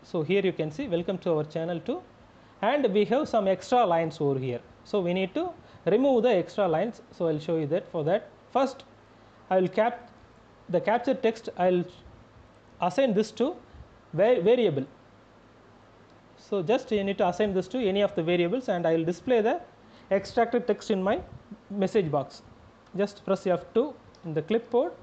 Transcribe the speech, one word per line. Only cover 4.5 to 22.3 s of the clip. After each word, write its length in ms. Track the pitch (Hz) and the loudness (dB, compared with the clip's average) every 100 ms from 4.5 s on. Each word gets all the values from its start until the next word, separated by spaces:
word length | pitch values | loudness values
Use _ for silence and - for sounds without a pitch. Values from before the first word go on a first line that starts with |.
| 120 - - | -6 -8 -20
So 160 | - 214 | -4 -2
we 140 | 175 | 0
need 200 | 180 190 | 0 -2
to 160 | 294 359 330 - - - | -2 -4 -6 -20 -6 0
remove 380 | 208 277 254 | 2 4 4
the 60 | 233 | 4
extra 360 | 202 170 - 190 | 2 0 -2 0
lines. 360 | 160 214 - - | 0 -2 -6 -20
So 160 | - 170 | -4 -2
I'll 100 | 156 | -2
show 180 | 151 165 | -2 -2
you 100 | 147 | 0
that. 180 | 170 - | -2 -4
For 100 | 175 | -4
that, 240 | 151 196 - - - | 0 0 -2 -20 -4
first 300 | 247 269 - - - - - - - - | 0 0 -4 -20 -20 -20 -20 -20 -20 -2
I 100 | 190 | 0
will 80 | 180 | 2
cap-, 420 | 185 220 240 - - - - - - - | 2 0 -2 -16 -20 -20 -20 -20 -20 -4
the 120 | 175 | -2
capture 340 | 175 233 240 | 2 0 0
text, 360 | 254 220 226 - - | 0 0 -2 -10 -2
I'll 280 | 180 180 170 - - - - - - - - - | 2 2 -2 -10 -20 -20 -20 -20 -20 -20 -20 -4
assign 340 | 175 175 269 | -2 2 2
this 160 | 196 214 | 2 -2
to 220 | - 254 359 - - - - - | 0 -2 -2 -14 -20 -20 -20 -10
va-, 280 | 156 196 - | 2 4 4
variable. 460 | 175 254 220 143 - - - - - - - - - - - - - - - - | 4 4 4 0 -6 -12 -20 -20 -20 -20 -20 -20 -20 -20 -20 -20 -20 -20 -20 -20
So 260 | - 202 | -6 -4
just 280 | 160 247 - | 0 -2 0
you 140 | 208 | -2
need 140 | 196 196 | -2 0
to 100 | 196 | 0
assign 260 | 175 214 | 0 0
this 140 | 185 185 | 0 -4
to 100 | 254 | -2
any 240 | 220 190 | 0 2
of 140 | 202 202 | 0 0
the 80 | |
variables, 440 | 165 175 170 233 262 | 0 2 2 0 -2
and 180 | 180 170 | -2 2
I 80 | 165 | 2
will 80 | |
display 360 | 160 175 - 240 | 0 -4 0 2
the 200 | 214 330 - - - - - | 2 0 -6 -20 -20 -20 -2
extracted 560 | 196 196 - 226 240 240 | -2 -2 0 0 0 0
text 240 | 202 - | -4 -2
in 100 | 202 | -2
my 200 | 190 269 - - - - - | 0 -2 -6 -18 -20 -20 -12
message 400 | 202 190 226 170 | -4 0 0 0
box. 320 | 143 135 | -2 -4